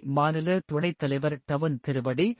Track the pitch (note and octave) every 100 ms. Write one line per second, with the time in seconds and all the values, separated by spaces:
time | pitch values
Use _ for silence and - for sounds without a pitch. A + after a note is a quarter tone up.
0 | C#3 C#3 D3+ D#3+ D#3+ F#3 - D3 F3 D#3+
1 | C#3 C#3 D3 C#3+ - C#3+ D#3+ C3 - C3+
2 | B2+ B2+ G3+ A#3+